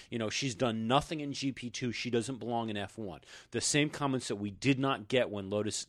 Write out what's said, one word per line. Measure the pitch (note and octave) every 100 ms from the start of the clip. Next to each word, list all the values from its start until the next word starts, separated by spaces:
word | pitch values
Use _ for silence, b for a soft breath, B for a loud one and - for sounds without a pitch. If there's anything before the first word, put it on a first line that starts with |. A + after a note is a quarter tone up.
| B
You | A#2+
know, | G#2+
she's | - C#3
done | G2+ B2 A2 A2+
nothing | C#3 D3 D#3+
in | C#3+
G | C3 C3+
P | A#2 B2
two. | - B2
She | G#2+ B2
doesn't | A#2 A2+ C3+
belong | A2 A#2 A2+
in | G#2
F | G2 -
one." | G#2 D2 - B B
The | A#2
same | - D3 D3
comments | - C#3 B2+ -
that | G2+
we | G#2
did | F#2+ C3 C3
not | C3+ B2+ G#2
get | B2+ G2
when | G2+ F#2+
Lotus | G#2 G#2 -